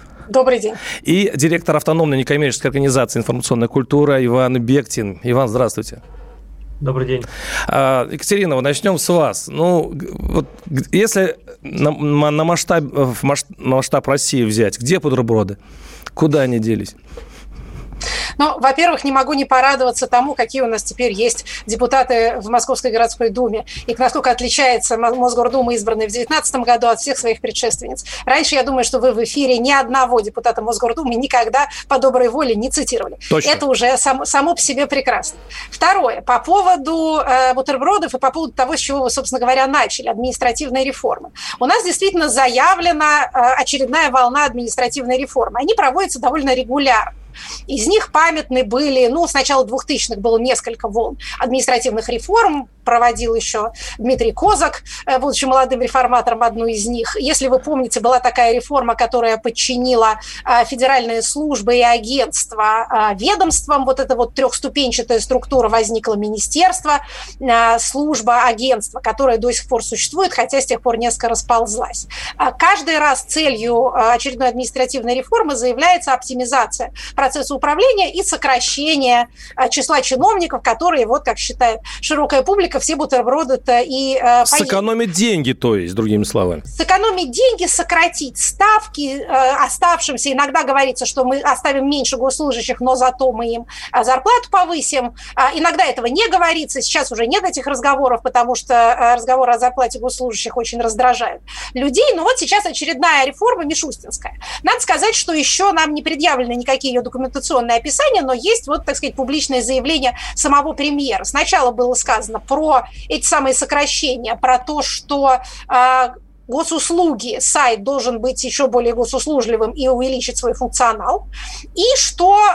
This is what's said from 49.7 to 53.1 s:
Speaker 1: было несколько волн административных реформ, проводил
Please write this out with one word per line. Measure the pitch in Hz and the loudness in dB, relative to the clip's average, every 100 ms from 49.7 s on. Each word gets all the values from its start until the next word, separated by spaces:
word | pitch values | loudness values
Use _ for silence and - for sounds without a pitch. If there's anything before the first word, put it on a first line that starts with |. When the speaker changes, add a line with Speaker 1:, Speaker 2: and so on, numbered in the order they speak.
| 254 - 277 - 202 | -4 -4 -4 -4 -4
Speaker 1:
было | 226 226 | 0 2
несколько | 247 247 - 226 226 | 2 -2 -4 -8 -4
волн | 214 220 - - - | -2 -4 -6 -12 -6
административных | 240 262 262 247 247 220 - | -2 0 0 0 0 -4 -4
реформ, | 233 - 440 427 294 - _ | -6 0 2 2 0 -6 _
проводил | - 233 240 | 0 4 4